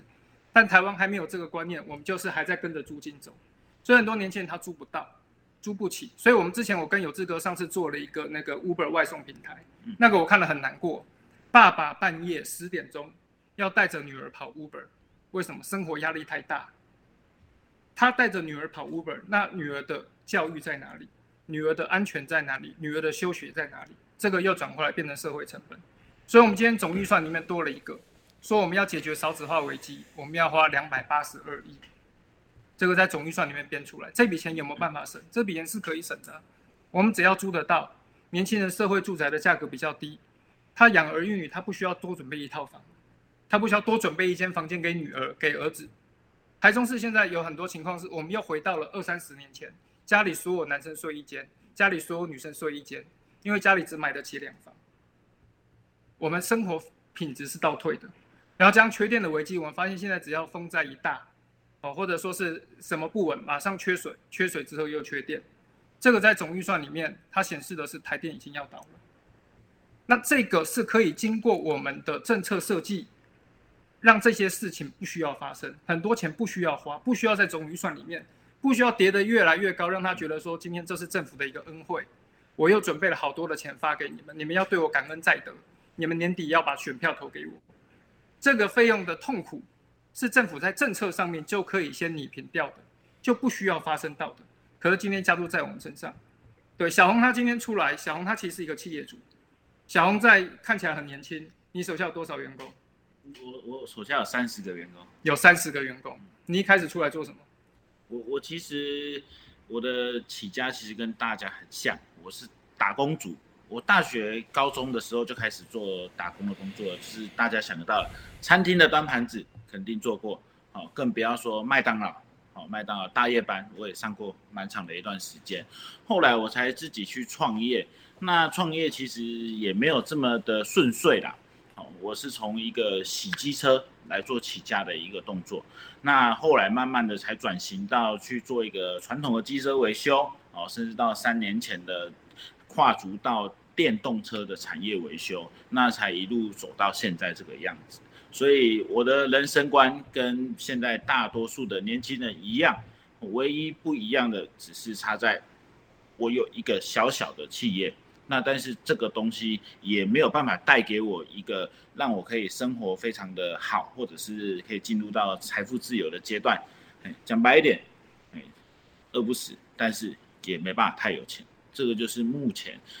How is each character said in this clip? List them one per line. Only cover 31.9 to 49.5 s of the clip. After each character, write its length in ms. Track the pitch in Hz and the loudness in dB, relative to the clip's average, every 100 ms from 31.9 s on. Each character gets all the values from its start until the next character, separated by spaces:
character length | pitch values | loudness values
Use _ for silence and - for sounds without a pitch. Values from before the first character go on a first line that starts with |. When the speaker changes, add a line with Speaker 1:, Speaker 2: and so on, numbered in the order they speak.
| _ _ _ _ _ _ - _ _ | _ _ _ _ _ _ -20 _ _
Speaker 1:
这 100 | 185 | 4
个 100 | 180 | 6
在 100 | 185 | 4
总 200 | 156 156 | 2 -6
预 40 | |
算 160 | 170 151 | -4 -4
里 60 | |
面 120 | 143 143 | -4 -10
编 160 | 147 | -10
出 160 | 143 151 | -10 -16
来。 100 | - | -8
这 120 | - 233 | 2 2
笔 120 | 165 | 2
钱 180 | 165 160 | -6 -6
有 80 | |
没 60 | 143 | -8
有 60 | 147 | -4
办 140 | 165 | -4
法 140 | 147 | -4
省？ 160 | 147 - - | -12 -16 -6
这 140 | 233 | -2
笔 80 | 208 | -2
钱 120 | 160 165 | -4 -8
是 120 | 214 | -8
可 160 | 170 | -6
以 60 | 165 | -8
省 180 | 170 139 | -8 -12
的。 160 | - 156 _ _ _ _ _ | -14 -20 _ _ _ _ _
我 120 | 180 | 2
们 100 | 214 | 2
只 100 | 214 | 6
要 120 | 185 | 4
租 160 | 190 196 | 4 0
得 120 | 175 | -4
到， 320 | 147 165 143 - _ _ _ | 2 0 0 -16 _ _ _
年 120 | 175 | -2
轻 160 | 190 214 | 0 0
人 120 | 190 | 0
社 180 | 180 202 | 0 2
会 140 | 196 | 2
住 120 | 190 | 0
宅 140 | 170 147 | -2 -2
的 100 | 151 | 2
价 160 | 180 | 2
格 120 | 160 147 | 0 -2
比 100 | 131 | -6
较 160 | 156 | -6
低， 260 | 143 151 - _ _ _ _ _ | -6 -14 -16 _ _ _ _ _
他 140 | - 233 | 6 8
养 240 | 185 156 | 8 4
儿 100 | 160 | -2
育 120 | 185 | -2
女， 120 | 208 151 | -2 -4
他 140 | 185 | -8
不 100 | 190 | -8
需 120 | 185 | -4
要 80 | 185 | -4
多 240 | 175 180 165 | -4 -8 -10
准 120 | 131 | -10
备 100 | 151 | -10
一 100 | 139 | -10
套 160 | 156 | -10
房， 160 | 139 - _ _ _ _ _ _ _ | -12 -16 _ _ _ _ _ _ _
他 80 | 208 | 2
不 100 | 208 | 4
需 60 | |
要 60 | 208 | 2
多 180 | 214 220 | 4 2
准 180 | 185 156 | 2 2
备 100 | 185 | 0
一 80 | |
间 160 | 175 185 | 0 -2
房 160 | 180 160 | -4 -6
间 140 | 175 | -4
给 140 | 170 | -2
女 180 | 170 147 | -2 -4
儿、 220 | 135 131 - | -6 -6 -2
给 140 | 156 | -2
儿 160 | 143 151 | 0 -4
子。 180 | - - _ _ _ _ _ _ _ | -6 -18 _ _ _ _ _ _ _
台 100 | 202 | 4
中 160 | 220 240 | 6 0
市 100 | 247 | 0
现 160 | 226 | 2
在 140 | 220 190 | 2 2
有 160 | 170 | 0
很 140 | 165 151 | -4 -6
多 100 | 180 | -8
情 160 | 170 | -8
况 160 | 160 175 | -8 -8
是， 80 | 180 | -8
我 160 | 170 | -8
们 80 | 156 | -6
又 100 | 214 | -6
回 200 | - 156 | -4 -4
到 160 | 196 170 | -2 -4
了 120 | 151 | -6
二 100 | 202 | -8
三 160 | 180 175 | -6 -8
十 160 | - | -10
年 180 | 139 139 | -20 -20